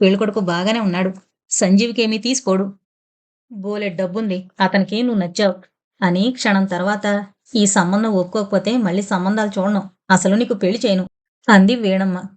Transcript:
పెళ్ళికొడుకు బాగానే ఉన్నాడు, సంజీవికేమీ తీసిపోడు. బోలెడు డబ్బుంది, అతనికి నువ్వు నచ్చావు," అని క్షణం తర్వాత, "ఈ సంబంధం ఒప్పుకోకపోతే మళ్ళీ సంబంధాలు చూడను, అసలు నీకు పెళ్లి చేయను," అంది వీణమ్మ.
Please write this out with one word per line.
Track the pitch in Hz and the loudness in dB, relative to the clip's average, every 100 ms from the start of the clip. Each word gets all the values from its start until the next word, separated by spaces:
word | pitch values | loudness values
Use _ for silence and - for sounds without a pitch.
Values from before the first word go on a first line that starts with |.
పెళ్ళికొడుకు | 190 196 208 208 | 2 2 0 -2
బాగానే | 185 170 190 226 | -2 -2 0 0
ఉన్నాడు, | 208 175 185 185 _ _ _ | -2 -2 -4 -6 _ _ _
సంజీవికేమీ | - 190 196 233 233 220 220 | -2 4 4 2 0 -2 -2
తీసిపోడు. | 226 262 - 190 196 - _ _ _ _ _ _ _ | -2 -2 0 -2 -2 -8 _ _ _ _ _ _ _
బోలెడు | 220 190 208 202 165 | -12 -8 -6 -6 -4
డబ్బుంది, | 185 190 220 185 185 - | -6 -4 -4 -4 -8 -4
అతనికి | 190 202 185 208 | 0 0 0 -2
నువ్వు | 247 214 | -2 -2
నచ్చావు," | 175 180 202 185 - _ _ - | -2 0 0 -2 -10 _ _ -4
అని | 185 180 220 | 0 0 0
క్షణం | 254 226 196 | -2 0 0
తర్వాత, | 190 175 185 208 208 202 202 _ _ | 0 -2 -2 -2 -2 -4 -6 _ _
"ఈ | 226 202 | 0 2
సంబంధం | 202 175 202 226 | 2 2 0 0
ఒప్పుకోకపోతే | 196 180 220 202 196 196 247 | 0 -2 -4 -2 -2 0 0
మళ్ళీ | 202 185 | 0 -2
సంబంధాలు | 202 190 185 214 214 196 | -2 -2 0 -2 -2 -2
చూడను, | 190 202 196 - - | -2 -2 -4 -10 0
అసలు | 185 196 | 2 4
నీకు | 208 240 | 2 0
పెళ్లి | 214 180 220 226 | -2 -2 0 0
చేయను," | 190 185 _ _ _ - | 0 -2 _ _ _ 4
అంది | 208 190 | 6 6
వీణమ్మ. | 247 208 190 190 180 190 | 4 0 0 -2 -4 -8